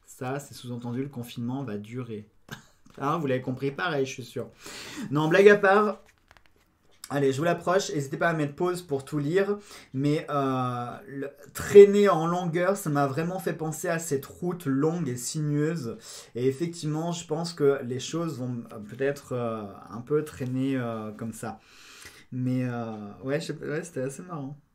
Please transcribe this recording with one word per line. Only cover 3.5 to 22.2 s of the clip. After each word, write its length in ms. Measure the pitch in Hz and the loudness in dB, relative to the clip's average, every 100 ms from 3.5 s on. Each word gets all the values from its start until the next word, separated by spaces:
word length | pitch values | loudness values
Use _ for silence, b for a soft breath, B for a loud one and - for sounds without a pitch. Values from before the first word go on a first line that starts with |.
| 127 139 | -4 -4
pareil, 340 | 139 185 147 131 | -2 -2 0 -2
je 60 | |
suis 120 | - | -4
sûr. 240 | 117 127 113 - B B B B 247 | -10 -10 -10 -12 B B B B -2
Non, 160 | 143 156 | 0 4
blague 220 | 180 202 | 10 10
à 80 | 202 | 10
part, 440 | 202 202 214 - - _ _ - - _ _ _ _ _ - | 8 6 4 -2 -12 _ _ -20 -20 _ _ _ _ _ -6
allez, 220 | 135 139 | 0 2
je 60 | 131 | 2
vous 60 | |
l'approche, 460 | 170 170 175 185 196 | 0 0 2 0 2
n'hésitez 260 | 156 135 160 | -4 -4 0
pas 120 | 170 | 0
à 40 | |
mettre 220 | 160 143 | 0 -2
pause 280 | 143 180 180 | 0 -2 -2
pour 220 | - 139 | -4 -6
tout 140 | 135 151 | -4 -4
lire, 400 | 143 180 196 208 B B B | 0 2 2 -2 B B B
mais, 320 | 131 143 151 170 | -2 0 0 0
euh, 680 | 143 135 131 127 123 120 113 - | -2 0 0 -2 -4 -8 -10 -12
le, 200 | 139 135 - - | -10 -10 -12 -18
traîner 540 | - - 202 202 202 202 | -10 8 12 12 10 6
en 180 | 165 165 | 4 2
longueur, 480 | 180 180 165 180 196 | 0 0 0 0 0
ça 120 | 165 | 0
m'a 200 | 143 143 | 2 2
vraiment 320 | 131 165 185 | 0 -2 -2
fait 120 | 180 | -4
penser 360 | 156 156 156 180 | -4 -6 -4 -4
à 100 | 165 | -4
cette 260 | 165 135 | -2 -4
route 420 | - - 175 175 139 | -4 -8 -6 -4 -2
longue 420 | 135 156 175 147 | 2 2 0 -4
et 80 | 123 | -6
sinueuse, 840 | - 156 151 147 151 170 120 104 B B B 113 | -6 -4 -2 0 0 -2 -6 -10 B B B 0
et 100 | 127 | 0
effectivement, 640 | 135 170 170 151 151 170 | 0 -6 -4 -4 -4 -4
je 160 | 170 - | -6 -6
pense 260 | 156 170 | -6 -6
que 280 | - 139 139 | 2 2 2
les 160 | 123 127 | -2 -6
choses 400 | - 160 170 127 | -4 -4 -4 -6
vont, 240 | 127 120 113 | -6 -8 -10
euh, 60 | 113 | -14
peut-être, 540 | 104 113 139 139 - | -14 -4 -2 -4 -6
euh, 320 | 127 120 110 101 95 - | -4 -4 -6 -8 -14 -14
un 100 | 104 | -14
peu 220 | 120 151 | -2 -2
traîner, 520 | 151 - 127 127 135 135 | -2 -8 -6 -2 -2 -2
euh, 340 | 120 113 107 | -2 -6 -8
comme 220 | 107 113 | -8 -10
ça. 260 | 110 117 107 B B B B B B | -8 -10 -12 B B B B B B